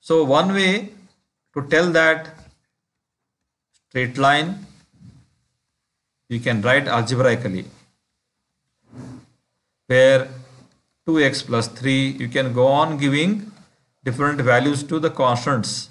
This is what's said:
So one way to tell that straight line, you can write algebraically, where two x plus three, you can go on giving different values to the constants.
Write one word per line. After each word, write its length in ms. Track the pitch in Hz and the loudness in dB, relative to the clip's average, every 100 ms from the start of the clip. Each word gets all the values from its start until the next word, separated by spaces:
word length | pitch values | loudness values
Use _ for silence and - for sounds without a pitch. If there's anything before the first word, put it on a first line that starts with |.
So 240 | - 165 | 2 2
one 280 | 147 143 185 | 4 2 2
way 380 | 196 190 196 202 - _ _ _ _ _ | 0 0 0 -6 -18 _ _ _ _ _
to 120 | - 123 | -12 0
tell 220 | 156 180 | 0 2
that 420 | 165 160 156 160 - - _ _ _ _ _ _ _ _ _ _ _ _ _ _ | 2 2 0 -4 -20 -20 _ _ _ _ _ _ _ _ _ _ _ _ _ _
straight 300 | 131 127 127 | -6 -6 0
line, 480 | 139 147 160 196 - - _ _ - - _ _ _ _ _ _ _ _ _ _ _ | 2 2 -2 -8 -14 -20 _ _ -20 -20 _ _ _ _ _ _ _ _ _ _ _
you 120 | 120 | -6
can 200 | 120 113 | -4 -2
write 280 | 110 135 143 | 2 0 2
algebraically, 760 | 120 110 123 127 131 107 92 92 - _ _ _ _ _ _ _ _ _ _ _ - - - _ _ _ _ _ _ _ | -2 -2 0 0 0 -4 -8 -10 -20 _ _ _ _ _ _ _ _ _ _ _ -20 -18 -20 _ _ _ _ _ _ _
where 420 | 127 131 135 131 - - - _ _ _ _ - | 4 6 6 0 -12 -20 -20 _ _ _ _ -2
two 140 | 160 | 2
x 220 | 139 143 | 2 0
plus 260 | - 117 117 | -4 -4 -4
three, 420 | - 131 135 135 | -6 -2 0 -2
you 180 | 135 123 | -4 -6
can 240 | 139 131 | -2 -2
go 140 | 120 127 | 2 2
on 320 | 139 160 151 | 4 0 0
giving 520 | 143 143 170 214 202 - - _ _ _ | -2 0 0 -2 -8 -20 -20 _ _ _
different 360 | - 123 143 147 | -8 -2 -2 0
values 420 | 123 123 135 143 | 2 2 2 -2
to 160 | 143 160 | -4 -2
the 120 | 156 | -2
constants. 800 | - 127 120 151 131 98 - - | 0 0 0 0 -2 -4 -8 -14